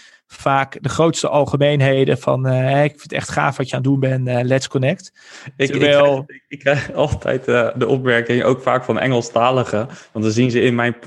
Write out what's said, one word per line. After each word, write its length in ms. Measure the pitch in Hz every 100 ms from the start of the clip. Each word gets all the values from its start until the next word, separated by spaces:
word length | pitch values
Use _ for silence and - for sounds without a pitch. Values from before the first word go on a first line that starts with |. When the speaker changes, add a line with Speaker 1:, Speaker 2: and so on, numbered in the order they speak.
| - _ _
Speaker 1:
vaak 500 | - - 135 135 -
de 80 | 127
grootste 380 | - 165 - 151
algemeenheden 920 | 147 131 139 143 147 135 135 135 135
van, 300 | - 135 131
eh, 60 |
"Hey, 300 | 127 131 139
ik 60 | 147
vind 120 | -
het 80 | -
echt 160 | 139 -
gaaf 280 | - 147 127
wat 120 | 131
je 60 | 127
aan 60 |
het 80 | 131
doen 80 | 139
bent, 280 | 131 131 123
eh, 120 | 123
let's 240 | 123 131 -
connect." 440 | 139 131 190 - _ - - - -
Speaker 2:
Ik, 100 | -
Speaker 1:
Terwijl 500 | 139 143 143 143 135
Speaker 2:
ik 80 | 147
krijg, 140 | -
ik, 60 | _
ik 120 | 143
krijg 340 | 135 143 -
altijd, 540 | - 143 - - 131 123
eh, 200 | 123 113 127
de 120 | 113
opmerking, 560 | 131 127 117 117 123
ook 180 | - 131
vaak 220 | 131 127
van 160 | 131 113
Engelstaligen, 880 | 127 123 113 113 123 131 117 104 123 - -
want 140 | 110 110
dan 80 |
zien 180 | 110 127
ze 100 | 117
in 140 | 123 120
mijn, 200 | 120 113